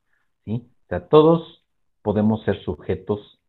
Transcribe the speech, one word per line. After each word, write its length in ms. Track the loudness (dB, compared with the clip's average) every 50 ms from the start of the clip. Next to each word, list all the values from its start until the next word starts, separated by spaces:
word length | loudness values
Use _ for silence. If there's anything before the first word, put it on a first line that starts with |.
| _ _ _ _ _ _ _ _ _
¿sí? 260 | -10 -10 -10 -10 _ _ _ _
O 20 |
sea, 200 | _ -8 -8 -4
todos 580 | 2 4 4 6 6 2 0 -2 -10 -20 _ _ _ _ _ _ _ _ _ _
podemos 400 | -4 -2 0 0 0 0 -2 -2
ser 180 | -4 -4 -4 -6
sujetos 760 | -10 -10 -8 -8 -8 -8 -8 -6 -8 -8 -8 -8 _ _ _ _